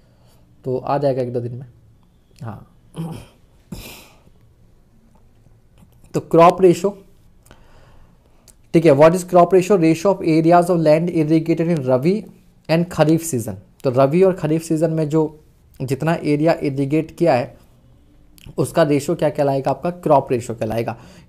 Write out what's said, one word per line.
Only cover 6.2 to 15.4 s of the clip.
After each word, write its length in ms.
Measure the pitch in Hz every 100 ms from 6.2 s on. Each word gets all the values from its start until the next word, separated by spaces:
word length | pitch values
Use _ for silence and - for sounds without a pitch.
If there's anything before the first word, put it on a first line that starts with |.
क्रॉप 400 | - 165 170 180
रेशियो, 360 | 185 170 196 - - _ _ _ - - _ - - - - _ _ _ _ - _
ठीक 120 | 170 160
है, 60 |
what 220 | 139 160 180
is 80 | -
crop 280 | 180 170
ratio? 240 | 190 180 208
Ratio 300 | 160 160 202
of 140 | 190 175
areas 400 | 160 160 175 170
of 60 | 180
land 300 | 156 156 175
irrigated 560 | 170 151 160 160 165 165
in 100 | 170 127
rabi 280 | 127 147 208 - - _ _ -
and 160 | 165 175
kharif 340 | - 151 160
season। 320 | - 123 104 95 - _
तो 60 | 139
रबी 300 | 123 135 165
और 100 | 190 180
खरीफ 280 | 151 160
सीजन 280 | 160 160 165
में 160 | 160 151
जो 140 | 160 156 -